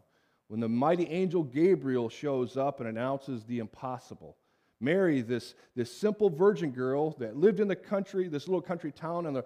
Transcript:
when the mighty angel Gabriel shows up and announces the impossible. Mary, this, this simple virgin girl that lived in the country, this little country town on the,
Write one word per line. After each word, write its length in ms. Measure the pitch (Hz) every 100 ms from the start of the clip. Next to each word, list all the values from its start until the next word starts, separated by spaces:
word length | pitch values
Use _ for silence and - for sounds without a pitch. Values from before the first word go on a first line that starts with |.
| _ _ _ _ -
when 120 | 110
the 100 | 113
mighty 360 | 117 143 175 165
angel 360 | 170 185 175
Gabriel 640 | 147 131 180 175 135 127 113
shows 480 | - 147 135 123 131
up 240 | 139 139
and 80 | 117
announces 560 | 110 127 139 143 123 107
the 120 | 120
impossible. 800 | 110 - 131 123 - 101 78 - _ _ _ -
Mary, 420 | 120 185 185 139
this, 320 | 113 123 - - _ 123
this 160 | 113
simple 380 | - 208 208 208
virgin 400 | 151 196 180 165
girl 460 | 123 127 139 156 156
that 180 | 113 120
lived 240 | 190 190
in 80 | 208
the 80 | 180
country, 520 | - 196 190 190 185
this 200 | 143 180
little 140 | 185
country 300 | - 175 156
town 340 | - 160 170 170
on 80 |
the, 100 | 135